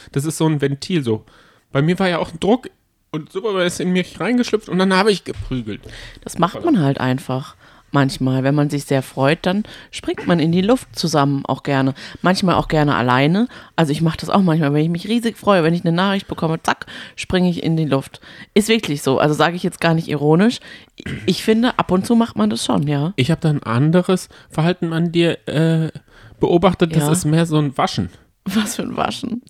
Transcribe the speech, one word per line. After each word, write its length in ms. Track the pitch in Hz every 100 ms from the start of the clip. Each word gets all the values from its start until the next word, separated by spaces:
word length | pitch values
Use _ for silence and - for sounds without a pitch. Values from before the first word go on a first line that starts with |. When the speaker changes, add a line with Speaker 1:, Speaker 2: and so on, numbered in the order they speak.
| -
Speaker 1:
das 120 | 139
ist 140 | 147 -
so 80 | 160
ein 140 | 151
Ventil, 420 | 139 139 - 180
so. 220 | 120 107 - - _ _ _
Bei 100 | 135
mir 160 | 156 180
war 100 | 190
ja 100 | 165
auch 140 | 180
ein 60 | 165
Druck 280 | 180 247 - - _ _ _
und 220 | 156 151
Superman 340 | 190 220 196 180
ist 140 | 175
in 120 | 180
mich 280 | 180 175 -
reingeschlüpft 480 | 190 247 240 214 -
und 100 | 175
dann 160 | 190
habe 160 | 185 214
ich 140 | 190
geprügelt. 560 | - - - 131 107 101 - - - -
Speaker 2:
Das 160 | - -
macht 260 | 170 -
man 160 | 349 262
halt 180 | 139 139
einfach. 560 | 127 131 - 131 143 - - - _
Manchmal, 520 | 143 135 - 131 131
wenn 140 | 131 147
man 140 | 147
sich 160 | 143 139
sehr 160 | 139
freut, 360 | 131 - 135 165
dann 200 | 180 190 214 - -
springt 340 | - - 359 -
man 140 | 175
in 100 | 156
die 120 | 170
Luft 360 | 190 254 - -
zusammen 480 | 165 156 143 139 -
auch 160 | 135
gerne. 320 | - 135 135 131 - -
Manchmal 340 | 170 190 196 -
auch 100 | -
gerne 300 | 156 147 98
alleine. 500 | 123 127 143 185 240 - - -
Also 160 | 165
ich 100 | 151
mach 140 | 165 -
das 140 | 165
auch 120 | 202
manchmal, 300 | 185 160 143
wenn 80 | 147
ich 60 | 160
mich 180 | 170 202
riesig 300 | 233 233 -
freue, 260 | 202 196
wenn 120 | 160
ich 100 | 170
eine 80 | 175
Nachricht 320 | 165 196 196 -
bekomme, 340 | - 160 160
zack, 260 | - - - - -
springe 340 | - - 185 180
ich 140 | 170
in 140 | - 165
die 80 |
Luft. 360 | 156 135 - - - - -
Ist 160 | - 214
wirklich 320 | 226 - 147
so. 160 | - 131
Also 120 | 151
sage 220 | 147 156
ich 80 | 175
jetzt 180 | 185 -
gar 140 | 165
nicht 140 | 165 165
ironisch. 500 | 147 147 160 214 269 - - - - - - -
Ich 180 | 185
finde, 340 | - 226 240 -
ab 140 | -
und 120 | 185
zu 120 | - 233
macht 180 | 233 -
man 140 | 214
das 140 | 226
schon, 240 | - 180 147
ja. 240 | 143 151
Speaker 1:
Ich 160 | - 127
hab 100 | 160
da 80 | 160
ein 120 | 143
anderes 640 | - 113 151 175 175 180 - - -
Verhalten 420 | - 160 180 170
an 200 | 160 170
dir, 260 | 165 170 - -
äh, 460 | 147 160 160 160 - - - - -
beobachtet. 560 | - 175 190 170 170 160
Das 80 |
Speaker 2:
Ja. 80 | 147
Speaker 1:
ist 120 | 170 151
mehr 200 | 160 170
so 120 | 151
ein 200 | 147 -
Waschen. 300 | 180 - 87 - _ _
Speaker 2:
Was 300 | - 208 208
für 80 | -
ein 140 | - -
Waschen? 440 | - - - 247